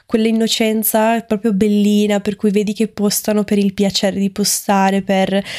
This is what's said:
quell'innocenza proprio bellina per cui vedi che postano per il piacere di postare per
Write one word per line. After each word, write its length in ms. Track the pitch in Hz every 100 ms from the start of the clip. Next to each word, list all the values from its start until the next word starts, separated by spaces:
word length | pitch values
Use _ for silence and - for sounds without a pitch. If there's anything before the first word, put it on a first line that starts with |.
| _
quell'innocenza 1160 | 226 226 220 226 - 220 220 208 220 220 226
proprio 320 | 220 214 233
bellina 680 | 196 214 208 208 208 208 202
per 160 | 208 196
cui 160 | 214
vedi 220 | 202 202
che 140 | 214 220
postano 560 | - 208 - - 214
per 140 | 202 202
il 160 | 202
piacere 460 | 190 196 185 196 185
di 120 | 202
postare 680 | 196 202 - - 196 190 196
per 420 | 196 190 190 196 -